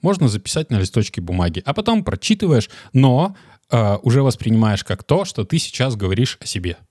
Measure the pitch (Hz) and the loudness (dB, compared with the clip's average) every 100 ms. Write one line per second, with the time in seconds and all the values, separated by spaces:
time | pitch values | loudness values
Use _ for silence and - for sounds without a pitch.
0 | 170 196 143 104 - - 156 110 92 - | 0 2 0 0 -4 -6 -2 -2 0 0
1 | 107 - 87 90 87 82 - 156 214 226 | -2 -6 -4 -2 -2 -2 -4 -2 0 0
2 | 190 - - 214 196 131 - - - 131 | -2 -6 -2 0 2 2 0 -12 -2 4
3 | 131 127 185 190 - _ _ 120 107 101 | 4 4 0 -4 -20 _ _ 2 2 2
4 | - 131 135 - 113 113 110 101 - 92 | 2 2 2 0 0 2 2 0 -4 -8
5 | - 160 190 - - 165 - - 131 110 | 0 -2 0 -6 -2 -2 -4 -4 -4 -2
6 | 95 95 127 - - - 87 85 _ | -2 0 -2 -4 -10 -8 -8 -10 _